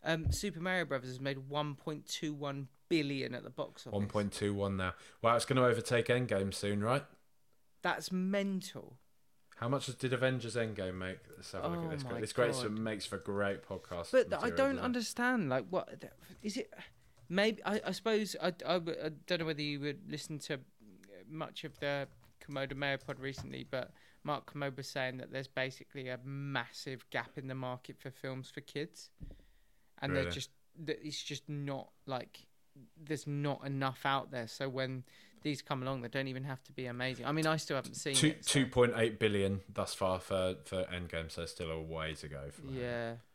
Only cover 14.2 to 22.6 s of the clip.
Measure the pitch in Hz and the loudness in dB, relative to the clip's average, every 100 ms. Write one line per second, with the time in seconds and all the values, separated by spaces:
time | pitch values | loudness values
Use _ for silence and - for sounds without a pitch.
14.2 | 214 - 240 - 269 262 247 247 226 - | 4 2 0 4 2 2 0 0 -2 0
15.2 | 247 254 156 131 113 180 - - - - | 2 4 4 2 2 -2 -2 -8 -14 -16
16.2 | - 185 214 208 - - - - - - | -20 -8 -4 -4 -6 -10 -18 -20 -20 -20
17.2 | - 180 214 214 - 214 - 185 226 214 | -2 4 4 4 0 0 0 -2 2 2
18.2 | 208 - 175 175 - 180 170 160 156 151 | 2 0 -2 0 0 2 2 -2 -4 -6
19.2 | - 175 160 151 147 143 143 143 143 147 | -2 0 0 0 -2 -2 -2 -4 -8 -10
20.2 | - 151 - 143 127 _ 107 95 98 95 | -6 -8 -4 -6 -6 _ -20 -20 -20 -20
21.2 | 95 156 156 - 156 - 143 143 135 - | -12 -8 -8 -8 -12 -4 -2 0 -2 -10
22.2 | - _ - 139 | -20 _ -8 -4